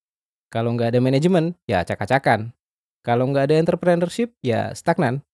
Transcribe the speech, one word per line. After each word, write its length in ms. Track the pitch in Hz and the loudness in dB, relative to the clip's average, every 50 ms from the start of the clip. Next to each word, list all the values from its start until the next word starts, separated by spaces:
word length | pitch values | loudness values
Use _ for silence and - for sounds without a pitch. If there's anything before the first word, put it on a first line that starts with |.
| _ _ _ _ _ _ _ _ _ _ - | _ _ _ _ _ _ _ _ _ _ -6
Kalau 240 | 113 113 117 117 120 | -4 -2 -2 -2 -2
nggak 160 | 117 117 117 | 0 0 2
ada 60 | 123 | 2
manajemen, 560 | 123 131 131 135 151 175 190 175 156 170 175 - _ | 2 2 2 2 2 2 2 2 2 0 -4 -6 _
ya 160 | - 107 90 | -2 -2 0
acak-acakan. 720 | 87 - 104 - 104 98 123 139 - 147 120 104 110 117 - _ _ _ _ _ _ _ _ _ | 0 -2 -4 -6 -2 0 0 0 2 2 0 0 0 -6 -14 _ _ _ _ _ _ _ _ _
Kalau 240 | _ - 120 120 127 127 139 | _ -2 -2 0 0 0 0
nggak 160 | 139 135 139 | 0 2 2
ada 60 | 156 156 | 2 2
entrepreneurship, 800 | 165 170 175 170 - 175 175 170 180 175 - - 233 233 _ _ - | 2 0 -2 0 0 0 0 2 0 -2 -2 -4 -6 -6 _ _ -4
ya 320 | 123 113 107 104 104 - - | -2 -2 -2 -2 -4 -8 -4
stagnan, 480 | - - 170 - 170 120 123 143 - _ | -2 -2 0 0 0 -2 -2 -4 -8 _